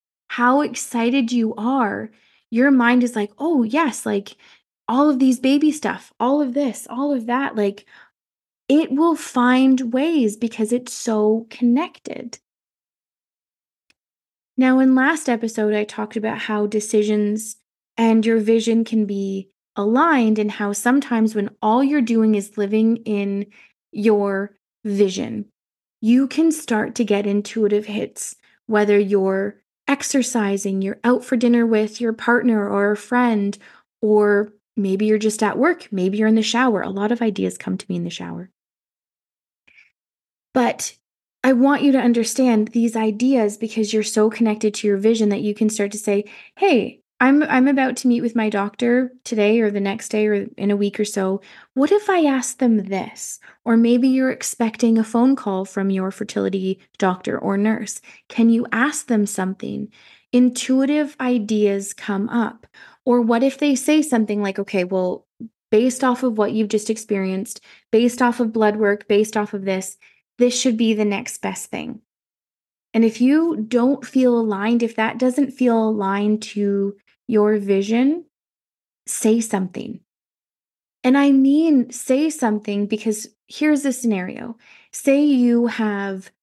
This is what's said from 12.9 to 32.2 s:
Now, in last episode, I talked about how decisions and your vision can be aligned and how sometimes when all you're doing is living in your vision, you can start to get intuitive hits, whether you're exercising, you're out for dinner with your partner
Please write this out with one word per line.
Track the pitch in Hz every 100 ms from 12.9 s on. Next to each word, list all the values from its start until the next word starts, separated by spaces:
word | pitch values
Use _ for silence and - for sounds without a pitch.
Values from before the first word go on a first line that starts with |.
| _ _ _ _ _ _ _ _ _ _ _ _ _ _ _ _ -
Now, | 254 262
in | 262 262
last | 269 320 269
episode, | 233 226 226 214
I | 208
talked | 208 - 214 226
about | 214 220
how | - 214 208
decisions | 214 208 214 208 214 208 214 220 - _ _ _ -
and | 226 226 220
your | 226
vision | 208 226 220 226
can | 220 226 208
be | 196 196 196 190 _ _ -
aligned | 202 240 339 285 226 214
and | 208
how | - 202
sometimes | 202 247 269 277 233 220 220
when | 202 -
all | 214 233
you're | 277 294
doing | 226 226 220 208
is | 196 -
living | 202 220 226 226
in | 226 208 202 196 202 _ _ _ _
your | - 214 208 202 196 202 _ _ _
vision, | 214 202 196 185 117 208 202 _ _ _ _ -
you | 220 247 269
can | 277 330
start | 311 - 214 214 240
to |
get | 220 202 208
intuitive | 202 202 226 208 208 214
hits, | 208 208 - - - _ _ -
whether | 214 208 202
you're | 196 202 190 190 202 - _ _ -
exercising, | 277 - 277 240 240 202 196 196 190
you're | 190 -
out | 233 247
for | 247 240
dinner | 240 240 233
with | 220 214 214
your | 240
partner | 226